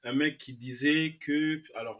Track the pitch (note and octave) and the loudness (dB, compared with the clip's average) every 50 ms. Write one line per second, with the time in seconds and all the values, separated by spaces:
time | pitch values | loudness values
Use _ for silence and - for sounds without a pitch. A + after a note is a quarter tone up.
0 | - A#2+ B2+ C#3 D3 D3+ C#3 - - - B2 A#2 A#2+ B2+ B2 A#2+ C3+ D3 D3+ D#3+ | -6 0 2 2 2 2 0 -2 -14 -14 -12 -12 -10 -10 -6 0 2 4 4 4
1 | D#3+ D#3+ D#3+ D#3+ - D3+ D3 D3+ D#3 D#3 D#3 D#3 D#3 - - A2+ A2+ A#2 G#2+ | 2 0 -4 -8 -4 0 0 2 2 0 -2 -4 -6 -12 -10 -8 -8 -8 -8